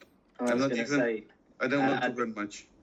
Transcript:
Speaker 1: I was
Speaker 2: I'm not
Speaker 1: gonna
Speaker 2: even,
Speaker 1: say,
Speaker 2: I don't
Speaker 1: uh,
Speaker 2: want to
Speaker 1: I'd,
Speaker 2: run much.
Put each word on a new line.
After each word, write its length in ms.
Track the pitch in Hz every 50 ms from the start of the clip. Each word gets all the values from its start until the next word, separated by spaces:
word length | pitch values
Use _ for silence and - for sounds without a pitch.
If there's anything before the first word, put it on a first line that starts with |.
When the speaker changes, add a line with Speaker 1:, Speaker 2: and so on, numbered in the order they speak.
| - - _ _ _ _ _ -
Speaker 1:
I 20 |
was 80 | 123 120
Speaker 2:
I'm 60 | 120 123
not 120 | 135 139
Speaker 1:
gonna 120 | 123 113
Speaker 2:
even, 160 | 117 139 147 139
Speaker 1:
say, 260 | 123 117 110 104 - - - _ _ _ _ -
Speaker 2:
I 80 | 127 127
don't 160 | 139 143 135
Speaker 1:
uh, 40 | 135
Speaker 2:
want 120 | 139 131
to 60 | 127 123
Speaker 1:
I'd, 100 | 120 123
Speaker 2:
run 160 | 117 113 107
much. 320 | 104 104 101 - - - - _ _